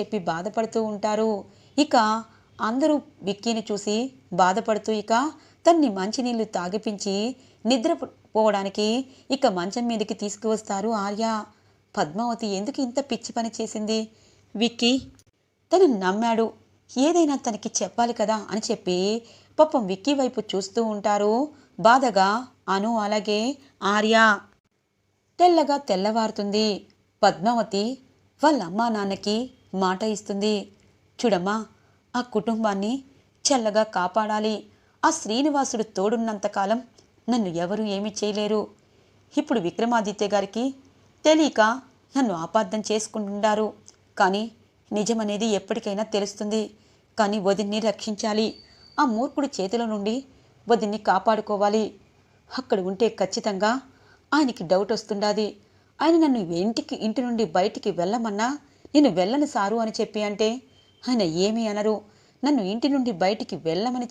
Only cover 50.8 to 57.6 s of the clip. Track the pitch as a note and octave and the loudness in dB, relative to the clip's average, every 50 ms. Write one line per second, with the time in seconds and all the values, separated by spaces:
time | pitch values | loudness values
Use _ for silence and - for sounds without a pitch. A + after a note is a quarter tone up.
50.8 | G#3 G#3 G3+ G#3+ G#3 A3 F3+ F#3 - A#3 A3 G#3+ G#3 - G#3 F#3+ G#3 G#3 G#3 A3 | 2 0 -4 -2 0 0 0 2 2 2 0 0 0 -2 -2 0 2 2 2 2
51.8 | G#3+ - - - _ _ _ _ _ _ _ _ _ _ - - C4 - A#3 G3 | 0 -2 -6 -12 _ _ _ _ _ _ _ _ _ _ -10 -10 -4 -2 0 0
52.8 | F3+ F#3 G3 F#3+ A#3+ G#3+ A3 - G3 F3+ - - - A3 G3 F#3 G3+ G#3+ A#3+ C4+ | 0 -2 -2 0 0 0 0 0 -4 -4 -2 -4 -4 -4 -2 0 0 0 0 -2
53.8 | - - - _ _ - - _ _ _ - D4 D#4 B3 A3+ - F#3 D#3+ F#3 F#3 | -4 -10 -20 _ _ -20 -20 _ _ _ 2 2 2 2 0 -4 -2 0 2 2
54.8 | G#3 G3 A3+ G#3 - - G#3+ G3+ G#3 G#3 G#3 G#3+ G#3+ G3+ - - _ _ _ _ | 2 2 -2 -4 -4 -4 -4 -2 0 0 0 0 -2 -2 -4 -10 _ _ _ _
55.8 | _ _ _ - - D#4+ E4+ E4 D#4+ D4 B3+ A#3 F#3 E3 F3 E3+ F#3 A3 A3+ D4+ | _ _ _ 0 2 4 6 6 6 4 4 2 0 -2 -2 0 0 0 0 -2
56.8 | D4 - C4+ - - A3 G#3+ C#4+ B3 A#3+ A#3+ A3 A3 F3+ D#3 F#3 | -4 -6 -6 -4 -4 -2 -2 -2 -2 -2 0 0 0 0 2 0